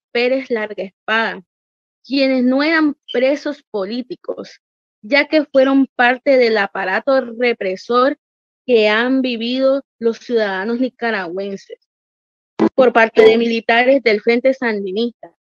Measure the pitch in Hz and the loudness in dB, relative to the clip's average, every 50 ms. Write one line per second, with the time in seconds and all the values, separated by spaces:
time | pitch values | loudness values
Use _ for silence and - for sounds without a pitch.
0 | _ _ - 240 247 247 262 269 262 - 240 214 214 208 208 - 196 190 _ _ | _ _ -4 -2 -2 0 -2 -2 -4 -4 -6 -6 -4 -8 -8 -10 -10 -12 _ _
1 | - - 220 226 226 202 175 190 - _ _ _ _ _ _ _ _ _ _ _ | -8 -4 -2 -2 -2 -4 -6 -10 -16 _ _ _ _ _ _ _ _ _ _ _
2 | _ - 254 277 269 269 262 254 247 254 262 277 294 320 330 320 311 294 277 _ | _ -6 -2 0 0 2 2 2 2 2 2 0 0 0 0 2 0 0 -2 _
3 | _ - - 240 254 262 294 277 - 294 277 - _ _ - 208 190 196 233 254 | _ -6 -4 -2 0 0 -2 -2 -4 -8 -8 -10 _ _ -8 -8 -6 -6 -6 -10
4 | 247 - 180 - - - - - 196 - - _ _ _ _ _ _ _ _ _ | -10 -10 -14 -16 -12 -12 -12 -12 -12 -18 -18 _ _ _ _ _ _ _ _ _
5 | - 208 277 277 294 - 311 311 285 - - 269 262 269 269 269 269 - _ - | -8 -2 0 0 0 2 0 0 0 2 2 2 2 4 4 2 2 0 _ 0
6 | 247 240 254 247 - 285 269 254 240 226 220 208 196 - - 196 190 185 190 220 | 0 0 0 0 0 2 2 4 4 2 2 0 -2 -4 -4 -6 -6 -4 -4 -4
7 | - 285 269 269 240 240 226 226 247 240 233 - 202 185 185 196 - - 233 247 | -2 0 0 0 0 -4 -6 -4 -2 -2 -2 -2 -4 -6 -6 -8 -6 -2 0 2
8 | 262 285 294 _ _ _ _ _ _ _ _ _ - - 247 220 214 214 214 226 | 2 0 -2 _ _ _ _ _ _ _ _ _ -4 0 2 2 4 2 2 0
9 | 240 254 269 262 254 254 240 214 226 240 254 262 269 269 269 277 - _ _ - | 0 0 0 0 0 -2 -4 -4 -4 -4 -4 0 0 0 0 0 -4 _ _ -4
10 | 226 226 226 - - - 247 226 214 202 190 185 190 226 233 240 262 240 _ - | -4 -4 -4 -4 -8 -4 -2 0 0 0 -2 -4 -4 -4 -2 -2 -2 -4 _ -6
11 | 240 233 220 196 185 165 175 190 196 202 196 185 - - - _ _ _ _ _ | -6 -4 -4 -4 -6 -6 -8 -8 -8 -8 -10 -12 -14 -18 -20 _ _ _ _ _
12 | _ _ _ _ _ _ _ _ _ _ _ - 220 226 - - 262 240 240 240 | _ _ _ _ _ _ _ _ _ _ _ -2 -2 0 2 2 2 4 4 4
13 | 226 220 - 240 220 220 226 233 233 233 226 226 214 - 226 233 247 254 277 277 | 2 2 4 6 6 6 6 4 2 0 -2 -4 -2 0 0 2 4 4 2 2
14 | - 233 208 214 - 226 233 247 240 262 262 - 262 233 214 202 196 185 185 214 | 2 0 0 0 0 0 0 2 2 0 0 0 -2 -4 -4 -4 -6 -6 -4 -4
15 | 233 240 - _ - 170 _ _ _ _ _ | -6 -6 -8 _ -20 -20 _ _ _ _ _